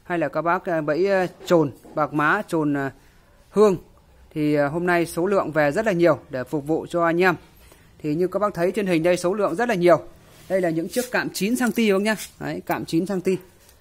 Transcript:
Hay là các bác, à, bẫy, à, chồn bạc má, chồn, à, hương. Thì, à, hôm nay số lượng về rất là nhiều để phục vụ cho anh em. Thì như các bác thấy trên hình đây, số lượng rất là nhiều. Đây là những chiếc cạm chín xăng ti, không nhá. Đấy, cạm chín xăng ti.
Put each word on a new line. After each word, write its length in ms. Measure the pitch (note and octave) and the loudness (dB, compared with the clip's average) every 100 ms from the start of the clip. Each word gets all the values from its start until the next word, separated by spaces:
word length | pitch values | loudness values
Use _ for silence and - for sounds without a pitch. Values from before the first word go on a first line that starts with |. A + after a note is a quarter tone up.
Hay 160 | - E3+ | -8 -4
là 100 | C#3+ | -2
các 120 | D3+ | -2
bác, 280 | E3 F3 F#3 | -2 -2 -2
à, 120 | D#3+ | -4
bẫy, 260 | D3+ D3+ G3 | -2 0 0
à, 200 | F#3+ F3 - - | 0 -2 -6 2
chồn 260 | F3 C#3 - - - | 2 2 -4 -8 -4
bạc 180 | C#3+ | -2
má, 280 | D3+ D3+ G3 G#3 | 0 2 0 -2
chồn, 300 | E3 D3+ C#3+ | -2 0 -2
à, 140 | C3+ - - _ _ _ _ | -4 -8 -20 _ _ _ _
hương. 280 | G3 G#3+ F3+ - - _ - - | 4 4 2 -6 -20 _ -20 -12
Thì, 220 | D#3+ D3+ D3 | -4 0 2
à, 120 | C#3+ | 0
hôm 180 | E3 F3+ | 0 0
nay 200 | F3 D#3+ | 0 0
số 200 | - F#3 | -2 0
lượng 260 | G3 B2 | 0 0
về 200 | D#3 D3 | 2 2
rất 140 | D#3 A3 | 2 0
là 60 | |
nhiều 280 | F3 E3+ C3+ - | 2 4 2 -4
để 140 | C3 | -10
phục 240 | B2+ D#3 C#3 | -6 -6 -2
vụ 180 | D#3+ G2 | -4 -2
cho 160 | E3+ E3+ | -2 0
anh 160 | E3+ | 4
em. 140 | F#3 E3 - - - - - - | 2 2 -6 -20 -20 -20 -20 -10
Thì 160 | D3+ D#3 | -4 -2
như 120 | F3+ | -2
các 120 | G3 | -2
bác 140 | G#3 | -4
thấy 180 | F3 F3+ | 0 -2
trên 160 | F#3+ F#3+ | 0 0
hình 160 | E3 | 2
đây, 140 | E3+ F3+ | 2 2
số 160 | F3 | 0
lượng 220 | G#3 F#3+ E3 | 0 -2 0
rất 140 | A#3+ | -2
là 60 | G3 | 2
nhiều. 260 | F3 D#3 - - - - - | 4 4 2 -20 -20 -20 -4
Đây 120 | F#3+ | -2
là 80 | F3+ | 0
những 200 | D#3+ F#3 | -2 -4
chiếc 160 | B3 B3 | -4 -4
cạm 180 | G3 D3+ | -4 -4
chín 220 | - F#3+ B3 | -2 -2 0
xăng 160 | B3 | 0
ti, 200 | G#3+ A3 | 2 2
không 120 | F#3+ | 2
nhá. 120 | G#3+ G3+ - - | 0 -4 -8 -12
Đấy, 220 | D3 E3+ - | -10 -8 -6
cạm 200 | D3 D#3 | -6 -2
chín 200 | D#3+ F#3+ | -2 -2
xăng 160 | F#3+ | -2
ti. 160 | F#3 F3+ - - - - | -2 -4 -6 -20 -20 -20